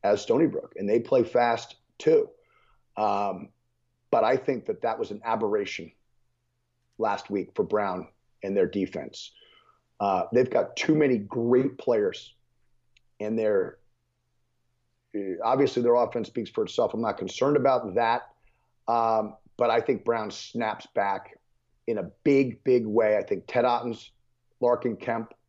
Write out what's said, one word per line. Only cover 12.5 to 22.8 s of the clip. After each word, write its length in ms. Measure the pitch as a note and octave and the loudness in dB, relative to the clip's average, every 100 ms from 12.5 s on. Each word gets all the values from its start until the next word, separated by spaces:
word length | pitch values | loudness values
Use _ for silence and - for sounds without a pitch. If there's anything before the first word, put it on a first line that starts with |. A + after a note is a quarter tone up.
| _ _ _ _ _ _ _ | _ _ _ _ _ _ _
and 180 | G#2 A2+ | -4 -2
they're, 400 | G#2+ G2+ - - _ _ _ _ _ _ _ _ _ _ _ _ _ | 2 0 0 -8 _ _ _ _ _ _ _ _ _ _ _ _ _
uh, 280 | G#2 G2 F2 | -8 -6 -4
obviously 380 | A2+ C3+ C#3 - | 0 2 2 2
their 120 | A#2+ | 4
offense 340 | A#2+ A#2 A#2+ G#2+ | 4 4 -2 -6
speaks 220 | - G#2+ | -8 -6
for 140 | - | -4
itself. 300 | G#2+ - A2 | -2 0 0
I'm 80 | A2 | 0
not 160 | A2+ G2+ | -4 -4
concerned 380 | G2 - C3+ D3 | -6 -2 2 4
about 380 | C3+ B2+ A2+ | 4 2 0
that, 340 | F#2 A2+ A#2+ - _ _ _ _ _ - | 0 2 0 -4 _ _ _ _ _ -2
um, 480 | A#2 A2+ A2 G#2+ - _ - | 0 2 0 -2 -8 _ -2
but 140 | A#2+ | 2
I 100 | A#2 | 2
think 240 | A2+ A#2+ | 2 -2
Brown 260 | - A#2 G#2+ | 0 -2 -2
snaps 560 | - - A#2 A2 G#2+ - | -10 -10 -4 -4 -6 -6
back 440 | - G2 G2 - - _ _ _ _ - | -2 -2 -2 -8 -20 _ _ _ _ -6
in 120 | A2 | -4
a 60 | F2 _ | -6 _
big, 400 | - C#3 C3 - | 2 4 2 -2
big 220 | - B2+ | 2 2